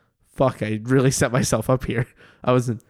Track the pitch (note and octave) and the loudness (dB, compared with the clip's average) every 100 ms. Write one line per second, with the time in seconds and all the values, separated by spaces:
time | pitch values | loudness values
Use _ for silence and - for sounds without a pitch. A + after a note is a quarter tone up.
0 | _ _ _ - C3 - G#2+ A2 A#2 C3 | _ _ _ -2 -2 0 -6 -6 0 2
1 | C3 - C3+ B2 - A2+ A#2+ C3 - A#2 | 2 2 0 0 0 -2 0 -2 -2 -4
2 | - _ - - - B2+ B2 G#2+ | -6 _ -20 -6 0 2 0 -6